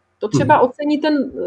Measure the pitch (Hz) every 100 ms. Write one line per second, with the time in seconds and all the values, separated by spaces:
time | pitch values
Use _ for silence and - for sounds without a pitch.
0 | _ - 208 - 285 285 254 - 294 294
1 | 302 294 - -